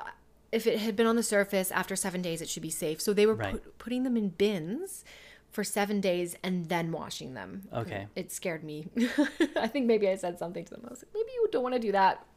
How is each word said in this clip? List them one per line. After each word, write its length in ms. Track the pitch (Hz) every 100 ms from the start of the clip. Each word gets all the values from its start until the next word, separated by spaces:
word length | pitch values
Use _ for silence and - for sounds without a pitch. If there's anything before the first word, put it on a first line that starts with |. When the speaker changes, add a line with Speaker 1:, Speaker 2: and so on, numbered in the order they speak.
| - - _ _ _
Speaker 1:
if 140 | 226 226
it 120 | 214
had 160 | 220 202
been 100 | 226
on 80 | 233
the 60 |
surface 480 | 220 208 196 196 185
after 240 | - 180 190
seven 260 | 196 180
days, 200 | 180 165
it 80 | 147
should 120 | -
be 60 | 160
safe." 300 | - 160 156
So 120 | -
they 120 | 202 208
were 100 | 220
Speaker 2:
Right. 180 | 104
Speaker 1:
put, 240 | - - -
putting 260 | - 247
them 120 | 262 233
in 120 | 208
bins 760 | 165 202 202 156 247 381 - - - - - _
for 140 | -
seven 380 | 196 - 202 208
days 340 | 190 175 175 -
and 240 | 180 185 165
then 240 | 175 165
washing 420 | 160 - - 151 127
them. 320 | 92 202 190
Speaker 2:
Okay. 340 | 117 110 101 98 -
Speaker 1:
It 140 | 180
scared 300 | - 185 160 156
me. 220 | 151 156
<laughs> 640 | - 233 - 294 - 320 -
I 100 | 226
think 180 | 285 233
maybe 240 | 220 202
I 60 | 190
said 240 | 180 175
something 240 | 170 175 165
to 60 |
them. 100 | - 240
I 40 |
was 100 | 254
like, 100 | -
"Maybe 160 | 415 453
you 140 | 508 440
don't 120 | 339
wanna 160 | 247 254
do 140 | 226
that 320 | 196 190 - -